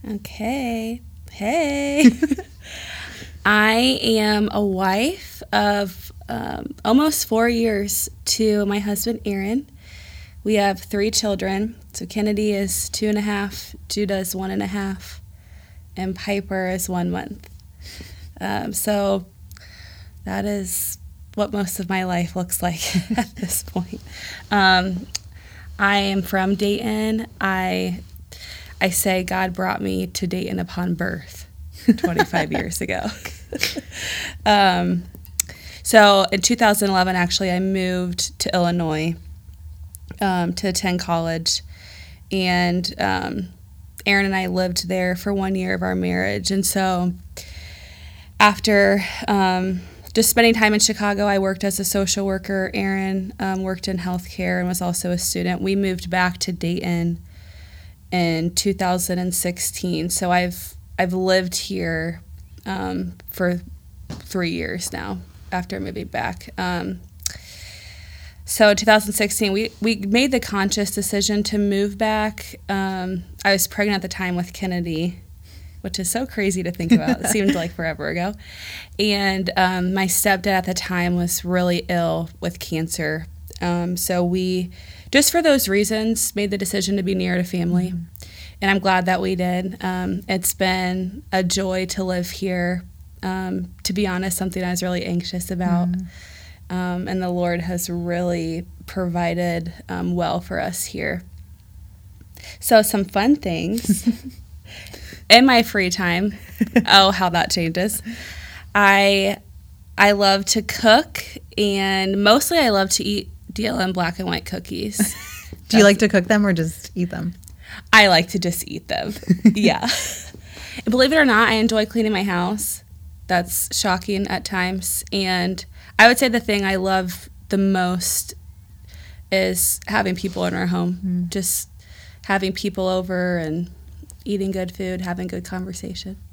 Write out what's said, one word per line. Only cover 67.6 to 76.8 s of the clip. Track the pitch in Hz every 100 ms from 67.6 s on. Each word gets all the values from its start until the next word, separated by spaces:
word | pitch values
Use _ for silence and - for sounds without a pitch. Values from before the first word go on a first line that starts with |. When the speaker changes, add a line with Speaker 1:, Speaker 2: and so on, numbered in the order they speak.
| - - - - - - - - -
Speaker 1:
so | - 214
in | 202
two | 214
thousand | 214 208
sixteen, | 202 208 - 208
we, | 196 220 -
we | 220 214
made | 196 233 269
the | 254
conscious | - 202 196 208 202
decision | 208 196 202 196 208
to | 208 208
move | 202 196 202 196
back. | 220 214 214 - - - -
Um, | 196 190 190 185 185 - - 202
I |
was | 196 -
pregnant | - 208 196
at |
the | 185
time | - 185 175
with | 175
Kennedy, | - 190 180 170 160 175 175 - - - - - -
which | 196 190
is | 180
so | 226 262
crazy | - 196 185
to | 175
think | 175